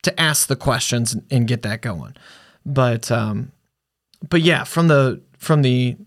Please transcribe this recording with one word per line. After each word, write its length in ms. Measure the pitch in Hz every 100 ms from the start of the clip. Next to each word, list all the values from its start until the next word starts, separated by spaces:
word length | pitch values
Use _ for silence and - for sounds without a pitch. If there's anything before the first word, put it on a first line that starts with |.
to 180 | - -
ask 280 | 160 151 -
the 80 | 139
questions 580 | 143 123 - 120 117
and, 100 | 110 -
and 160 | 131 117
get 160 | 120
that 180 | 104 110
going. 320 | 120 87 58 - - - _ _ -
But, 440 | 131 123 117 -
um, 420 | 117 110 101 135 _ _ _ _ _ _ _ -
but 140 | 170
yeah, 220 | 170 147
from 240 | 117 - 170
the, 320 | 143 131 - _ _
from 240 | - 156
the 340 | 131 127 123 117